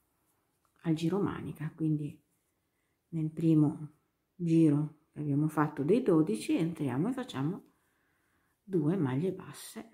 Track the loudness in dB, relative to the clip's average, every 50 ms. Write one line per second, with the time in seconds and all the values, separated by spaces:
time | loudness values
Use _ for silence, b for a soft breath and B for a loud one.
0 | _ _ _ _ _ _ _ _ _ _ _ _ _ _ _ _ _ -2 -2 0
1 | 0 -2 0 0 -2 -2 -4 -6 -10 -10 -10 -8 -10 -10 -6 -4 -2 -2 -2 -2
2 | -4 -8 -12 -14 _ _ _ _ _ _ _ _ _ _ _ _ _ _ _ _
3 | _ _ -6 -4 -4 -4 -4 0 4 6 6 6 6 4 2 -4 -10 -14 -16 _
4 | _ _ _ _ _ _ _ -6 0 2 4 6 6 6 6 4 0 -2 -6 _
5 | _ _ _ -8 -4 -2 0 0 0 0 0 0 -2 0 -2 -4 0 2 2 2
6 | 4 4 4 4 4 2 -2 -6 -2 -2 0 0 0 -2 -2 -4 -4 -4 -2 0
7 | -2 -2 -2 -6 -8 -8 -6 -4 -4 -4 -4 -6 -12 _ _ _ _ _ _ _
8 | _ _ _ _ _ _ _ _ _ _ _ _ _ -4 -2 0 2 2 2 2
9 | 0 0 0 0 -2 -2 -4 -6 -12 -16 -16 -16 -18 -16 -16 -18 -18 -20